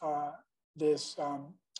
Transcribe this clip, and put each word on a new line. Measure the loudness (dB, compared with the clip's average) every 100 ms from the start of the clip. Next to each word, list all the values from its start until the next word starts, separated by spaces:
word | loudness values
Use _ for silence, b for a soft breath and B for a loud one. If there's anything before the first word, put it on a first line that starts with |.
uh, | -2 0 -2 -6 -18 _ _ 2
this, | 4 4 2 -2
um, | -2 -2 -6 -16 _